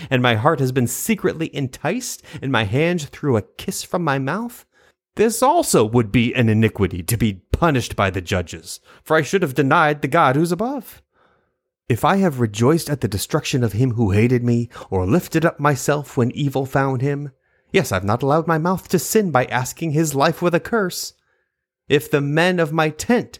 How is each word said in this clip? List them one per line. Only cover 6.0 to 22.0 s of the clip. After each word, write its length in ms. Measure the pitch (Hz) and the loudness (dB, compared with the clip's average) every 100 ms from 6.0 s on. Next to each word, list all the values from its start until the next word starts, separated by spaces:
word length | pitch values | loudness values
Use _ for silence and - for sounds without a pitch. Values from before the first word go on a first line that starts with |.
| 107 | 4
be 240 | 123 117 - | 2 2 2
an 140 | 113 | 4
iniquity 520 | 107 110 - 92 87 | 4 2 2 -2 -2
to 140 | 85 110 | -4 0
be 260 | 113 98 _ | -2 -2 _
punished 420 | - 170 131 - - | 0 2 0 -2 -2
by 140 | 98 | -2
the 100 | 92 | -2
judges, 640 | 85 95 87 85 - - _ - | -4 -4 -4 -10 -16 -18 _ -12
for 140 | - 160 | 0 0
I 60 | |
should 200 | 131 196 | 2 0
have 140 | 165 123 | 0 0
denied 460 | 135 165 151 147 | 2 4 2 0
the 80 | 143 | 0
God 260 | 165 143 139 | 2 4 2
who's 160 | 170 | 0
above. 500 | 175 233 277 - - _ _ _ _ _ _ _ _ - | -2 -4 -8 -12 -20 _ _ _ _ _ _ _ _ -4
If 160 | 113 | 0
I 140 | 151 196 | 2 2
have 240 | 190 131 | 2 0
rejoiced 480 | 117 101 120 165 151 | -2 2 2 2 0
at 100 | 143 | -4
the 80 | 104 | -2
destruction 560 | 98 - 156 - 139 | -4 -2 -4 -2 -2
of 80 | 117 | 0
him 200 | 98 131 | 0 0
who 200 | 113 107 | 0 2
hated 320 | 101 120 123 | 2 2 2
me, 240 | 120 117 120 - - | 2 0 -2 -10 -6
or 160 | 95 92 | -2 2
lifted 400 | 147 - 160 165 | 0 0 -2 -2
up 160 | - | -2
myself 560 | 147 135 - 147 139 - | -2 0 -2 -2 -4 -2
when 140 | 120 | -2
evil 340 | 101 143 131 135 | -2 -4 -4 -2
found 360 | 143 135 131 | -2 -2 -2
him, 300 | 139 143 143 - _ _ _ | -4 -4 -8 -16 _ _ _
yes, 220 | - - | -2 0
I've 100 | 95 | -2
not 180 | 98 117 | 0 0
allowed 260 | 139 156 160 | 2 0 0
my 100 | 160 | 0
mouth 320 | 175 185 - | 0 -4 -2
to 100 | 185 | -2
sin 320 | - 220 190 | 0 0 2
by 140 | 131 131 | 0 0
asking 460 | 120 131 - 165 | -2 -6 -6 -2
his 220 | 147 160 | 0 0
life 280 | 135 156 - | 0 0 0
with 120 | 175 | 0
a 60 | 165 | 0
curse. 540 | - 233 185 - - - _ _ _ _ _ _ - | 0 -2 -2 -6 -12 -16 _ _ _ _ _ _ -2
If 240 | 143 | -2